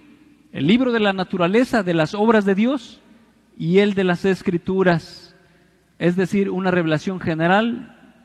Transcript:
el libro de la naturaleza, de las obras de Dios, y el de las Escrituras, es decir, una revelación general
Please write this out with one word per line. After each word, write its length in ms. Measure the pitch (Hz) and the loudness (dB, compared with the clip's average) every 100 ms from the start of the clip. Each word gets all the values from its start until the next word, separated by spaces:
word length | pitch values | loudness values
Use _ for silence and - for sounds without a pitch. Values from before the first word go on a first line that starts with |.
| - - _ _ _ | -20 -20 _ _ _
el 120 | - 139 | -4 2
libro 260 | 240 254 | 2 2
de 80 | 233 | 0
la 100 | 208 | 0
naturaleza, 720 | 190 180 190 170 214 254 240 | -2 -4 -2 0 2 2 0
de 100 | 180 | 0
las 220 | 165 156 208 | 0 -2 0
obras 300 | 220 220 196 | 2 2 2
de 100 | 196 | 2
Dios, 460 | 233 285 - - _ _ _ _ _ - | 0 -2 -8 -20 _ _ _ _ _ -8
y 220 | 160 180 | 0 2
el 140 | 208 | 2
de 120 | 196 185 | 2 0
las 180 | 175 | 0
Escrituras, 1120 | 196 185 - 170 - 190 185 165 - - - _ _ _ _ _ _ - | 0 -2 -2 -4 -2 0 2 2 -2 -18 -20 _ _ _ _ _ _ -4
es 160 | 165 180 | -2 0
decir, 340 | 185 202 196 | -2 -2 -2
una 220 | 185 190 | -2 -2
revelación 480 | 180 160 151 - 185 | 0 0 -2 -4 -6
general 1040 | 175 160 165 196 233 233 - - - _ | -4 -2 2 2 0 -4 -10 -20 -20 _